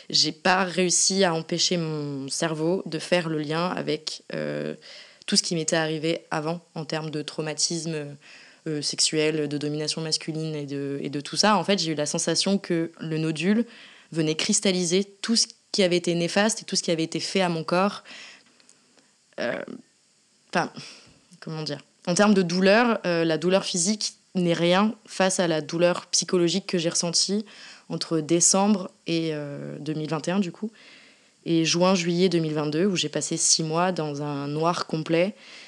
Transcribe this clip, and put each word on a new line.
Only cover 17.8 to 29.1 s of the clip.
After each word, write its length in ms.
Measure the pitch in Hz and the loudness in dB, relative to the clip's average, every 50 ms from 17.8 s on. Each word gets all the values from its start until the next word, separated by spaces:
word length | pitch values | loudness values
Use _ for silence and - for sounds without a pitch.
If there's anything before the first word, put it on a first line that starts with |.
| 190 208 202 - - - - - - - - - _ _ _ _ _ _ _ _ _ _ _ _ _ _ _ _ _ _ _ - | 2 2 0 -4 -12 -18 -20 -20 -20 -20 -20 -20 _ _ _ _ _ _ _ _ _ _ _ _ _ _ _ _ _ _ _ -6
Euh, 140 | - 120 - - - - - - - _ _ _ _ _ _ _ _ _ _ _ _ _ | -4 -4 -4 -6 -8 -10 -12 -14 -16 _ _ _ _ _ _ _ _ _ _ _ _ _
enfin, 220 | - 180 160 117 - - - - - - - - - _ _ _ - - | -2 0 0 -2 -4 -12 -16 -16 -18 -20 -20 -20 -20 _ _ _ -20 -18
comment 220 | - - 160 156 | -12 -10 -8 -8
dire ? 180 | 156 147 143 143 - _ _ _ - - | -6 -8 -8 -10 -12 _ _ _ -4 0
En 80 | 175 | 2
termes 180 | 170 202 208 214 | 4 6 6 6
de 80 | 190 | 6
douleur, 580 | 190 170 170 185 190 190 196 226 247 247 226 - - | 4 2 2 2 4 6 6 6 6 4 2 0 0
euh, 180 | 175 175 165 165 | 0 0 2 2
la 140 | 165 160 156 | 2 0 0
douleur 280 | 151 180 185 190 190 | 2 2 2 2 2
physique 480 | - - 185 165 180 214 208 - - - - _ _ - | 0 -2 -2 0 0 0 -2 -2 -6 -8 -10 _ _ -2
n'est 200 | 185 180 170 170 | 0 2 2 2
rien 420 | 165 165 170 175 185 208 220 226 - - | 2 4 4 4 4 4 2 0 -4 -10
face 340 | - - - 190 190 185 - | -8 -2 0 2 2 2 2
à 80 | 185 165 | 2 2
la 140 | 160 156 | 0 0
douleur 460 | 151 - - 165 175 175 180 - - - | -2 -2 0 2 4 4 4 2 -4 -4
psychologique 580 | - - - - - 185 175 170 160 196 190 | -2 -2 -2 0 2 2 2 2 2 0 -2
que 140 | - - 180 | -2 -2 -2
j'ai 100 | 156 170 | 0 0
ressentie 560 | 165 - - 170 170 - - - 190 208 220 - - - - - - - - - | -2 -2 -2 0 0 0 0 0 0 -2 -4 -6 -12 -20 -20 -20 -20 -20 -12 -8
entre 320 | 170 160 - - 170 160 | -6 -6 -4 -2 -2 -2
décembre 720 | 151 147 165 175 170 - - 190 196 208 220 190 185 - - _ _ | 0 2 2 4 4 4 4 4 4 4 4 2 0 -6 -14 _ _
et, 240 | - | -2